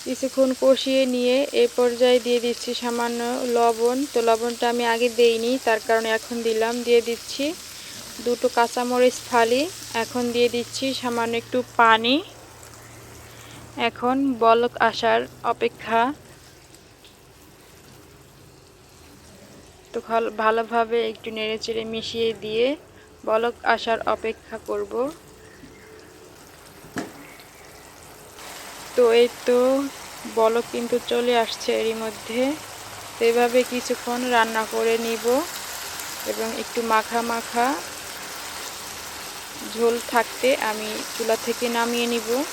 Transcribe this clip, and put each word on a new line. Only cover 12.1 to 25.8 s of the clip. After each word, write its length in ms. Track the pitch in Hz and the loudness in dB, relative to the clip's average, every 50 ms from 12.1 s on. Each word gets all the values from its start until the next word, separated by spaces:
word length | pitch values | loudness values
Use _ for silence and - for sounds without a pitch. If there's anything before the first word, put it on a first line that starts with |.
| 262 311 403 - - - - - - - - - - - - - - - - - - - - - - - - - - - - - - 285 240 233 | 0 0 0 -6 -18 -20 -20 -20 -20 -20 -20 -20 -20 -20 -20 -20 -20 -20 -20 -20 -20 -20 -20 -20 -20 -20 -20 -20 -18 -20 -20 -16 -6 -2 -2 -2
এখন 280 | - - 240 247 262 269 277 277 254 220 | -2 -2 -2 0 0 2 0 0 0 4
বলক 320 | 233 226 226 233 240 240 - - - 226 | 6 6 6 6 4 0 0 0 0 0
আসার 320 | 214 - 233 226 220 233 254 262 - - - 233 | 0 2 2 2 2 2 0 -4 -12 -6 -4 -4
অপেক্ষা। 480 | 220 - 226 240 - - - 220 226 226 233 262 302 - - - - - - - - - - - - - - - - - - - - - - - - - - - - - - - - - - - - - - - - - - - - - - - - - - - - - - - - - - - - - - - - - - - - - - - - - - - | -2 0 -2 -4 -4 -6 -6 0 2 2 2 2 -2 -8 -14 -20 -20 -20 -20 -20 -20 -20 -20 -20 -20 -20 -20 -20 -20 -20 -20 -20 -20 -20 -20 -20 -20 -20 -20 -20 -20 -20 -20 -20 -20 -20 -20 -20 -20 -20 -20 -20 -20 -20 -20 -20 -20 -20 -20 -20 -20 -20 -20 -20 -20 -20 -20 -20 -20 -20 -20 -20 -20 -20 -20 -20 -20 -20 -20 -20 -20 -20 -20 -20 -20 -20 -20 -8
তো 80 | - 233 - - | -8 -8 -4 0
ভাল-, 240 | 226 226 233 214 214 214 | 0 0 0 -2 -4 0
ভালোভাবে 560 | 220 220 220 226 226 220 233 233 226 220 233 233 233 220 | 2 2 2 2 -2 0 0 0 0 2 0 0 0 -2
একটু 160 | 220 - - 226 220 | -6 -8 -10 -10 -6
নেড়েচেড়ে 460 | 220 214 214 220 214 - 233 226 220 220 220 | -6 -4 -4 -4 -6 -6 -6 -6 -6 -6 -6
মিশিয়ে 380 | 226 226 226 - - 226 226 226 220 208 | -8 -8 -8 -6 -4 -2 -2 -2 -2 -4
দিয়ে 240 | 214 214 214 226 240 262 294 - - - - - - - - - - | -8 -4 0 2 2 2 0 -2 -8 -20 -20 -20 -20 -20 -20 -10 -2
বলক 300 | 214 220 220 233 240 240 - - - 233 | 0 0 2 2 0 -4 -2 0 0 0
আসার 240 | 220 - 233 226 220 - - 220 | 0 0 -2 -2 -2 0 -2 -2
অপেক্ষা 420 | 214 - 220 226 - - - 226 214 - - | -2 -4 -6 -8 -8 -12 -14 -14 -12 -8 -6
করব। 240 | 208 208 208 202 214 233 254 285 320 - - - - - - - - - - - - - | -4 -4 -4 -4 -4 -4 -4 -4 -6 -12 -20 -20 -20 -20 -20 -20 -20 -20 -20 -20 -20 -20